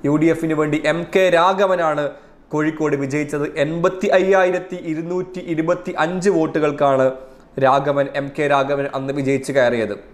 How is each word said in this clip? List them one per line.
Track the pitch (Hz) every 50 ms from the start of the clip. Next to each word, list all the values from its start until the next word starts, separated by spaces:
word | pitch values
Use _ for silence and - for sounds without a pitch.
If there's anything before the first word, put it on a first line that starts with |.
| -
യു | 143 147 151
ഡി | 156 165
എഫിന് | 160 160 165 160 156 151
വേണ്ടി | 156 151 147 151 147 151
എം | 156 170 175 170 -
കെ | 196 185 180 170 165
രാഘവനാണ് | 170 185 196 190 202 190 185 175 170 156 151 147 147 135 - - - - - - - _
കോഴിക്കോട് | - 151 151 156 156 156 156 147 143 139
വിജയിച്ചത്. | 139 131 135 151 151 147 147 147 143 147 - 156 139
എൺപത്തി | 151 165 170 170 185 185 - - - - 190
അയ്യായിരത്തി | 185 190 196 190 185 180 180 180 180 - 190 180 175 165
ഇരുന്നൂറ്റി | 156 156 160 170 180 180 180 180 - 180 175 175 165
ഇരുപത്തി | 156 160 165 175 175 - 185 - - 151
അഞ്ച് | 165 180 185 175 202 185
വോട്ടുകൾക്കാണ് | 165 160 147 - 160 151 147 143 143 147 139 135 131 131 131 131 - - - - - - - - - 135
രാഘവൻ, | 131 135 139 135 147 139 143 139 143 - 147
എം | 139 139 -
കെ | - 147 143 143
രാഘവൻ | 139 135 135 143 139 139 143 - 135
അന്ന് | 135 135 139 139
വിജയിച്ച് | 135 131 139 131 135 - 135
കയറിയത്. | 139 123 120 123 117 110 101 101 95 - -